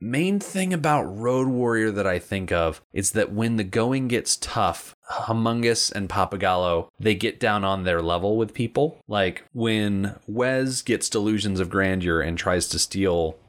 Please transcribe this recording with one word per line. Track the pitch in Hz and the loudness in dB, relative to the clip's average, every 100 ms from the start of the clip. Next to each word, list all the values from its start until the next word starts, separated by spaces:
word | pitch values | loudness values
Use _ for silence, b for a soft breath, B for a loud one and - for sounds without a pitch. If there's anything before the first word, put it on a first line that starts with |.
main | 107 135 180 202 | -4 0 0 0
thing | - 190 185 | -2 -4 -2
about | 175 151 147 | 0 2 2
Road | 82 98 117 127 131 | 0 -2 0 2 2
Warrior | 123 120 113 110 | 2 2 2 2
that | 101 98 | 2 0
I | 90 | 0
think | - 98 92 | -2 -4 0
of | 90 82 82 _ | 0 0 -2 _
is | - 98 | -4 -2
that | 110 101 | 0 0
when | 104 117 113 | 0 0 0
the | |
going | 95 113 117 135 127 | 0 0 0 0 0
gets | 117 - - | -2 0 -4
tough, | - - 95 - - - - | -2 0 0 0 -10 -20 -10
Humongous | - - 113 113 117 117 113 - | -8 -2 0 0 2 2 2 0
and | 107 95 | -2 -4
Papagallo, | 104 92 101 95 90 90 85 - _ | 0 -2 0 0 2 2 0 -2 _
they | 104 | 0
get | 98 113 - | 2 0 0
down | 117 104 | 0 2
on | 98 95 | 0 0
their | 92 85 | 0 0
level | 82 85 98 110 | 2 0 0 0
with | 110 - | -2 -2
people. | 117 - 151 170 - | -2 0 0 -2 -4
Like, | 104 92 90 - | 0 0 -2 -12
when | 127 113 110 104 98 98 - - | -4 0 2 0 0 -2 -6 -8
Wes | 107 123 131 131 127 | -2 0 0 0 -2
gets | - 110 - | -2 0 0
delusions | 113 104 107 98 92 | 0 0 0 0 -2
of | 90 | 0
grandeur | 98 95 95 87 82 | 2 2 2 2 2
and | 76 85 | 0 -2
tries | - 90 - | 0 0 0
to | 90 | -2
steal | - 95 95 85 80 78 | -2 0 2 2 0 -4